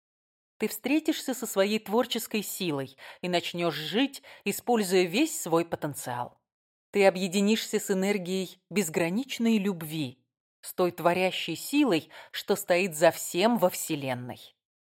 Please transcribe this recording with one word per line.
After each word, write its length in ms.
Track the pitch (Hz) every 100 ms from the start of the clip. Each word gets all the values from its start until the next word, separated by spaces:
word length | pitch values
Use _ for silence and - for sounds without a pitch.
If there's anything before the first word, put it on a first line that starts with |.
| _ _ _ _ _ -
Ты 100 | 214
встретишься 640 | - - 302 311 302 -
со 140 | 262 226
своей 320 | 196 196 214
творческой 640 | - 220 247 226 - 220
силой 540 | 185 - 180 143 131 - - -
и 80 | 180
начнёшь 480 | 175 - 175 170 151
жить, 460 | 143 196 269 - - -
используя 600 | 202 202 - 240 185 185
весь 360 | 180 190 311 -
свой 240 | 175 165
потенциал. 760 | 170 160 151 135 - 120 123 _ _ _ _ _ _
Ты 160 | 202 196
объединишься 720 | 185 185 196 202 220 - 214
с 120 | -
энергией 680 | 190 190 202 175 190 180 - -
безграничной 880 | 180 165 180 170 196 269 - 226 220
любви, 640 | 196 175 160 160 131 - _ _ _ _
с 140 | -
той 180 | - 180
творящей 640 | 170 165 175 185 - - 160
силой, 540 | - 285 277 160 - - -
что 260 | - - 196
стоит 380 | - 175 196
за 160 | 151 165
всем 460 | 160 - 170 214 226
во 140 | 180
Вселенной. 840 | - - 151 135 123 123 107 - _ _ _ _